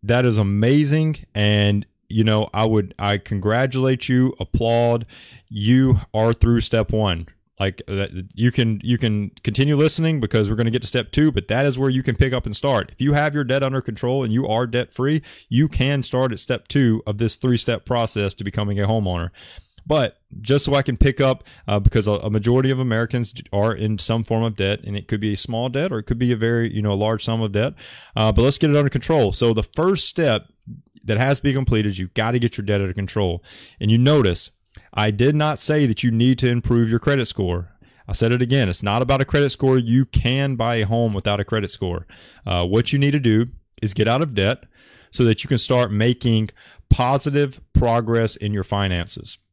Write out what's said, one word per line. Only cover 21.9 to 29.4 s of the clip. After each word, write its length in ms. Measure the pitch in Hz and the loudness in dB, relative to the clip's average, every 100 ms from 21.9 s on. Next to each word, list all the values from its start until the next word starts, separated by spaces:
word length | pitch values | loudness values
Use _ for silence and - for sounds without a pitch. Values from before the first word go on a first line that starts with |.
| 117 104 | 2 0
a, 60 | |
a 180 | 104 107 | -2 -2
majority 400 | 107 107 123 131 | -2 2 2 2
of 80 | 131 | -2
Americans 560 | 127 110 117 120 113 - - | -2 -2 -2 -4 -6 -10 -6
are 240 | 101 107 | -2 -2
in 240 | 110 107 104 | -2 -4 -4
some 240 | - 113 | -2 -2
form 220 | 110 113 | -2 -2
of 100 | 113 | -2
debt, 260 | 104 98 104 | -2 -2 -2
and 100 | - | -6
it 140 | 101 - | -10 -6
could 120 | 110 | -4
be 120 | 107 | -4
a 60 | 101 | -4
small 320 | - 113 127 | -6 -6 -4
debt 200 | 135 180 | -4 -4
or 80 | 113 | -6
it 60 | |
could 140 | 107 117 | -6 -2
be 140 | 123 | 0
a 40 | 117 | 0
very, 360 | 113 117 117 | 0 0 -2
you 100 | 104 | -2
know, 120 | 104 | -2
large 300 | 98 107 113 | 0 0 -2
sum 160 | - 113 | -4 -2
of 120 | 110 | -2
debt. 200 | 101 123 - - - - | -2 -2 -6 -20 -20 -10
Uh, 160 | - 110 | 0 2
but 120 | 107 | 4
let's 160 | 123 139 | 2 2
get 120 | 156 | 2
it 60 | 147 | 2
under 140 | 143 | 2
control. 420 | 131 - 160 107 | -2 0 2 2
So 220 | - | 2